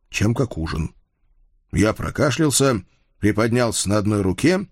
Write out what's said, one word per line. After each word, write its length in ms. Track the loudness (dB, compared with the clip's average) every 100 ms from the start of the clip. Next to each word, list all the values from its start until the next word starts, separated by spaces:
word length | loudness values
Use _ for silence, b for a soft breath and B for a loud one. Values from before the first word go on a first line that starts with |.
| _
чем 240 | -2 0
как 240 | 0 -2 -4
ужин. 380 | -6 -4 -6 -10 _ _ _ _ _ _ _
Я 220 | 0 0
прокашлялся, 880 | 0 -6 -2 0 2 0 2 2 0 -4 _ _ _
приподнялся 720 | -2 2 0 2 0 -2 0
на 100 | 0
одной 240 | 2 0
руке 440 | 0 2 2 0 -4